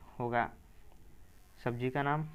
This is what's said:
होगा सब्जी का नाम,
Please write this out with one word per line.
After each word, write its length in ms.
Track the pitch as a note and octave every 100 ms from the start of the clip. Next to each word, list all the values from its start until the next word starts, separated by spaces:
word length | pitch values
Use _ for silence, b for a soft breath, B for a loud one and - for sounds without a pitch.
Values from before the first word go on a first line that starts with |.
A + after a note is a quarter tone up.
| - -
होगा 320 | A#2+ A#2+ G#2+ - - - - - - - - - - -
सब्जी 260 | B2+ A#2+ B2+
का 140 | C#3
नाम, 260 | C#3+ D3+ D#3